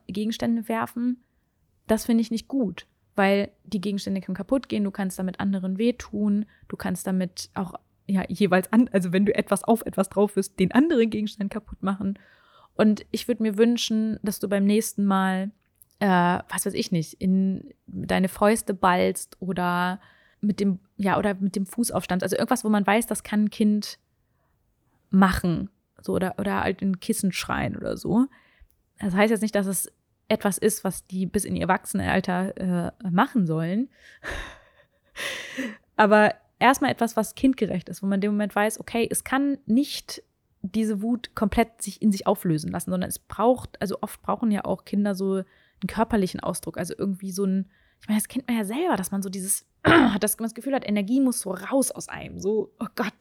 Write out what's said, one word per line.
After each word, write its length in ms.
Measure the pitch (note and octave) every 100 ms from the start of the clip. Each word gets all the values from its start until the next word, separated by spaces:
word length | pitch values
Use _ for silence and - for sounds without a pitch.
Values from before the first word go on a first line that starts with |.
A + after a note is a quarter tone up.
| -
Gegenstände 600 | F#3+ G#3+ A3+ A#3+ A#3 G#3
werfen, 560 | A3+ A#3 - B3 B3 _ _ _ _ _ _ -
das 180 | A3 -
finde 160 | A#3
ich 100 | A3+
nicht 160 | A3+ -
gut, 400 | C4+ G#3 F3 - _ _ -
weil 360 | G3 G3+ G3+ _
die 180 | - G#3+
Gegenstände 400 | G3 G3+ G3 F#3+
können 140 | F3+ F#3
kaputt 340 | G3 C4+ -
gehen, 140 | G#3+
du 80 | G3+
kannst 280 | F#3+ F#3+ -
damit 200 | F#3 -
anderen 380 | G3 G3 F#3+ F#3+
wehtun, 680 | A#3 B3 - G#3 G#3 G3+ G#3+ _ -
du 100 | -
kannst 300 | F#3+ F3+ G3
damit 420 | F#3 F3+ - -
auch, 200 | - F3+ - - _ -
ja, 160 | G3 -
jeweils 440 | F#3+ G3 F#3 F#3
an, 180 | A3 B3
also 180 | G3 F3+
wenn 140 | F#3 G3+
du 100 | -
etwas 280 | - G3
auf 220 | - A3+ -
etwas 240 | - G3
drauf 260 | - G#3 -
wirst, 240 | F#3+ -
den 120 | F#3
anderen 380 | - D#4+ C4+ A3+
Gegenstand 420 | G#3+ G#3+ - G3+
kaputt 300 | G#3+ - -
machen.“ 360 | F#3+ G3 G3 G3+ _ _ _ _ _ -
Und 300 | G#3+ G#3 -
ich 160 | A3 -
würd 140 | A3+
mir 160 | A3 G3
wünschen, 640 | A#3 A#3+ - A3 A3 A3
dass 160 | G#3+ F#3+
du 80 | G3
beim 180 | G3+ G3
nächsten 400 | G#3 G#3+ - G3+
Mal, 460 | F#3+ F#3+ F#3+ G3 - _ _ _ _
äh, 80 | G#3 F3+ F3 F3+ -
was 160 | - G3+
weiß 80 |
ich 180 | - -
nicht, 220 | E3+ D#3 -
in 520 | F#3+ F#3+ F#3+ F#3+ - - -
deine 420 | F#3 F3+ F#3 F#3
Fäuste 440 | - G#3 A3+ -
ballst 640 | F#3+ F#3+ F3+ F#3+ F#3 - -
oder 580 | F#3 F3+ F3+ F3 F3+ F#3 - _ _ _
mit 180 | G#3 G3
dem, 200 | G3+ F#3 - -
ja, 220 | F#3+ E3+
oder 160 | G#3
mit 220 | F#3+ G3 G3
dem 80 | G3
Fuß 260 | - A#3
aufstampfst. 320 | - - F3+
Also 140 | F#3 -
irgendwas, 260 | A3+ B3
wo 60 | A3
man 180 | G#3 G3
weiß, 200 | G#3 A#3
das 160 | A3
kann 220 | - G#3 G#3
ein 40 |
Kind 500 | - G#3+ G#3 - - _ _ _ _ _ _ _ _ _ _ _
machen, 600 | F#3+ F#3+ - F3+ D#3+ G3 - _ _
so, 120 | -
oder, 220 | F#3+ F#3 -
oder 240 | G3+ G3
halt 200 | F#3+ F#3+
in 180 | F#3+ F#3
Kissen 320 | - A3+ G3
schreien 440 | - - C#3 C3+ -
oder 220 | - -
so. 280 | D3+ G3+ C4+ - _ _ - _ _ _
Das 140 | G#3
heißt 180 | F#3 G#3+
jetzt 100 | A3
nicht, 140 | G#3 G3+
dass 120 | G3
es 240 | F#3 - _ _ _ -
etwas 300 | A3 G3+ F#3
ist, 260 | A3 -
was 240 | G3 - -
die 180 | F#3 F#3
bis 180 | G#3
in 120 | - F#3
ihr 80 |
Erwachsenenalter, 920 | E3+ F#3 - G3 F3+ F#3+ F#3+ F3+ F#3+ - F#3 F3 F3 -
äh, 80 | G3
machen 380 | F3+ C#4 B3 E3+
sollen. 420 | D#3+ E3 G3 C4 _ - -
<laughs> 1700 | - - - - _ _ _ _ _ - - - - - B3+ G#3+ _ -
Aber 400 | G#3+ G#3+ G#3+ - _ _
erstmal 320 | A#3 C4+ C4
etwas, 260 | - A#3 -
was 180 | G#3 -
kindgerecht 540 | C4+ B3+ F#3 F#3 -
ist, 120 | F3+
wo 40 | G3
man 100 | G3
in 40 |
dem 100 | G#3
Moment 240 | G#3 G#3 -
weiß, 240 | G#3 -
okay, 280 | - A#3+ A#3
es 140 | -
kann 340 | - C4+ C#4+ C#4 -
nicht 580 | A3+ C#4+ - - - - _ _ _
diese 400 | F#3+ G#3+ G#3+ G#3
Wut 340 | A3 A#3+ - -
komplett 460 | G#3 - A3+ -
sich 200 | - -
in 100 | A3
sich 160 | G3 -
auflösen 420 | G3+ F#3 D#3 E3+
lassen, 220 | F3 -
sondern 180 | F3+ F#3
es 100 | -
braucht, 640 | - - A3+ B3 - -
also 160 | F#3 -
oft 200 | G#3+ -
brauchen 300 | - G3+ A3+
ja 140 | G3+ -
auch 200 | F#3+ -
Kinder 300 | G3+ G#3 F#3+
so 200 | F#3+ F#3+
einen 520 | F#3 _ _ _ F#3
körperlichen 540 | - A3+ A3 F#3 -
Ausdruck, 360 | - F3+ - -
also 160 | F3+ -
irgendwie 340 | G3 F#3 F#3+
so 140 | F#3 G3
ein, 240 | F#3+ F#3+ _ _ _
ich 60 | -
meine, 120 | G#3+
das 80 | -
kennt 200 | C4 -
man 100 | A#3
ja 80 | G3
selber, 320 | A#3+ F4+ G#3+
dass 140 | F#3
man 100 | G3
so 80 | G3
dieses, 360 | F#3+ F#3 - - _
<clears throat> 80 |
hat, 400 | - E4 B3 G3+
dass 140 | G#3 -
man 80 | A3+
das 80 |
Gefühl 220 | A3+ C#4 C4+
hat, 120 | -
Energie 340 | G#3 G3 B3+
muss 180 | C4 A#3
so 120 | F#3+
raus 400 | F3+ F#3+ C4+ -
aus 180 | - -
einem, 300 | - - F3
so, 340 | F3+ G#3+ - _
„Oh 80 | A3+ -
Gott, 180 | F#3+ -